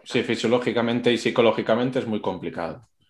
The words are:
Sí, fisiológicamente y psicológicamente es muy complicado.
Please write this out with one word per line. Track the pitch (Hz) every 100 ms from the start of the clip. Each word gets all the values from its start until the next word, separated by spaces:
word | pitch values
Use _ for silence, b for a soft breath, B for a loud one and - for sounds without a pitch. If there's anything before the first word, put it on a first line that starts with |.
Sí, | - 123
fisiológicamente | 110 110 113 123 120 110 117 120 123
y | 113
psicológicamente | 117 120 117 107 110 113 127 127
es | 110
muy | 104
complicado. | 101 90 85 82 82 - _ _